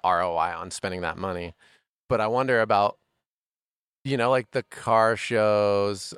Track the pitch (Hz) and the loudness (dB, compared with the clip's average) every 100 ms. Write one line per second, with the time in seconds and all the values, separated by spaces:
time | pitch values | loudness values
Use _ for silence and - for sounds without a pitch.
0 | 90 87 90 82 85 85 90 - 98 92 | 0 0 0 0 -2 -4 -10 -8 -8 -6
1 | 87 - 95 90 87 - _ _ _ _ | -6 -6 -6 -6 -10 -14 _ _ _ _
2 | - 117 107 123 131 120 110 104 104 - | -4 -2 0 0 2 2 2 2 2 -2
3 | _ _ _ _ _ _ _ _ _ _ | _ _ _ _ _ _ _ _ _ _
4 | 135 135 120 131 120 131 - - - 113 | -4 0 2 2 0 -6 -6 -8 2 4
5 | 110 113 - 117 107 104 104 101 101 101 | 4 2 -2 0 2 4 2 2 0 -4
6 | - | -10